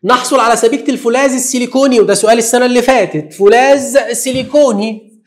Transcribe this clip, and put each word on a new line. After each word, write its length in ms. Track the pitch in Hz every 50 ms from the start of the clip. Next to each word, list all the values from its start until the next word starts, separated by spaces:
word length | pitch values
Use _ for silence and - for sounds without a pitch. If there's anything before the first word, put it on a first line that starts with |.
| -
نحصل 360 | 185 247 247 - - 302 262
على 160 | 226 233 233
سبيكة 340 | - - 226 254 277 - -
الفولاذ 420 | 262 254 - 233 233 254 277 277 254
السيليكوني، 680 | 254 - - - 247 247 240 - 262 269 277 254 233
وده 140 | 202 175 202
سؤال 240 | 185 - 208 226 240
السنة 280 | 226 233 - 247 247
اللي 160 | 247 247 247 -
فاتت، 500 | - 262 247 196 165 - 156 151 - -
فولاذ 800 | - 196 202 226 240 254 277 277 285 269 233 233 277 233 226 240
سيليكوني 1080 | - - 262 254 262 247 254 - 294 294 262 214 202 214 226 220 220 - _ _ _ _